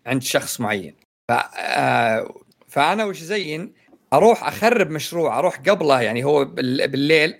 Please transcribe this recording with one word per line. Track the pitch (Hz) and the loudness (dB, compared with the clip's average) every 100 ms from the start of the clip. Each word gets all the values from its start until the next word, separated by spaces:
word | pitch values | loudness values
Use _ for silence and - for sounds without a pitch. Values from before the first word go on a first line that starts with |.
| 117 | -4
عند | 131 | -4
شخص | 127 - - - | 0 -2 -2 -6
معين. | 107 104 80 - _ _ - | -4 -4 -6 -18 _ _ -2
ف-، | |
آه، | 120 - - - - 131 123 117 113 - - _ _ _ | -2 -2 -8 -4 0 2 2 2 0 -4 -14 _ _ _
فأنا | 143 151 208 | 0 0 0
وش | 214 160 | -4 -6
زين | 160 208 160 156 180 - _ _ _ | -6 -6 -6 -8 -10 -16 _ _ _
أروح | 143 214 220 - | 4 6 4 -2
أخرب | - 220 233 170 | 0 2 2 0
مشروع، | 156 - 170 147 117 | -2 -6 -2 -2 0
أروح | 175 - | -2 0
قبله | 139 202 143 131 | 0 2 2 2
يعني | 110 117 | 2 0
هو | 139 147 | 2 2
بال-، | 135 - 131 135 - | 0 -4 -4 -2 -2
بالليل، | 135 143 160 151 | 0 2 4 2